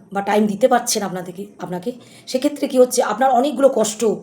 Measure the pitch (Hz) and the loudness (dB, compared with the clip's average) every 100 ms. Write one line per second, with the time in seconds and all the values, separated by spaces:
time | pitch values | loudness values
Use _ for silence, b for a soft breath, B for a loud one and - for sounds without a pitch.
0 | - 196 196 214 214 196 254 240 240 220 | -10 -6 0 2 2 2 4 4 2 -4
1 | 190 180 180 175 202 - 180 180 233 254 | -4 -8 -10 -12 -16 -14 -10 -8 -8 -12
2 | B B - 254 294 285 285 254 247 247 | B B -6 -2 -2 -2 0 4 4 2
3 | 240 214 262 240 285 247 277 220 214 - | -2 0 2 2 2 2 2 2 -2 0
4 | 220 175 | -2 -2